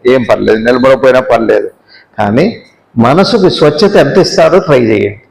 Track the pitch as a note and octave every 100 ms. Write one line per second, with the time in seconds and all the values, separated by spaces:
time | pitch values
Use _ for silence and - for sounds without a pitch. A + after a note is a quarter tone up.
0 | B2 C3 A2+ G#2 G#2 A2 A#2 B2+ C3 C3
1 | C3 B2+ B2+ A#2 A2 G#2 G2+ _ _ _
2 | _ - G#2 A2+ G3 G#3+ _ _ _ A#2
3 | A#2 D#3 G3 A#3+ F#3 - D3+ D3+ G#3 F#3
4 | C#3 G3 E3+ - - F3+ F3+ C3+ A#2 G#2+
5 | G2+ G2+ _